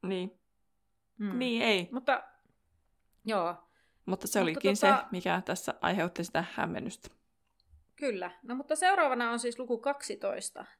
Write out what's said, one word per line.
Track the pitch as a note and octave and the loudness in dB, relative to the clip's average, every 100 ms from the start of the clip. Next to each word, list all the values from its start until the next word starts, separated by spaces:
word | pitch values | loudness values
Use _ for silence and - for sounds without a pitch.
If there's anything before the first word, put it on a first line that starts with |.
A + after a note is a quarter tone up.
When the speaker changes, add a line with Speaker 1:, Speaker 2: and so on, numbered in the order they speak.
Speaker 1:
Niin. | F3+ F#3+ F#3 - _ _ _ _ _ _ _ _ | -2 -4 -4 -10 _ _ _ _ _ _ _ _
Speaker 2:
Mm. | G#3 B3 | -4 -2
Speaker 1:
Niin, | B3+ A#3 | 0 2
ei. | A3+ G3+ F3 | 2 2 0
Speaker 2:
Mutta, | B3 B3+ C4 - _ _ _ _ _ _ _ _ _ | -4 0 0 -2 _ _ _ _ _ _ _ _ _
joo. | G#3+ G#3+ E3+ F3 _ _ _ _ - | -2 0 0 -4 _ _ _ _ -4
Speaker 1:
Mutta | - - | -4 0
se | G#3+ | 2
Speaker 2:
Mutta | |
Speaker 1:
olikin | F3 D#3+ F#3+ | 2 2 2
Speaker 2:
tota | G#3 - C4+ | 6 6 6
Speaker 1:
se, | - | 2
mikä | F3+ F#3 F3 | -4 0 0
tässä | - F#3 - - | 0 -4 -4 -2
aiheutti | - F#3+ E3+ - | 0 2 0 -2
sitä | F3 - E3+ | -4 -2 -4
hämmennystä. | - E3 E3+ - - - _ _ _ _ _ _ - _ _ | -4 -4 -4 -8 -12 -18 _ _ _ _ _ _ -20 _ _
Speaker 2:
Kyllä. | C#4+ G3+ F3+ - | -4 -4 -6 -12
No | A#3 | -8
mutta | B3 C#4+ D#4 | -8 -2 2
seuraavana | F4+ F#4+ D4+ B3+ A#3+ | 4 6 4 4 0
on | A#3 | 0
siis | A#3+ A#3 | -4 -6
luku | B3+ A#3 | -4 -2
kaksitoista. | C#4 C#4 - G3+ G3 G3+ - - - | -2 -4 -6 -6 -4 -4 -8 -12 -18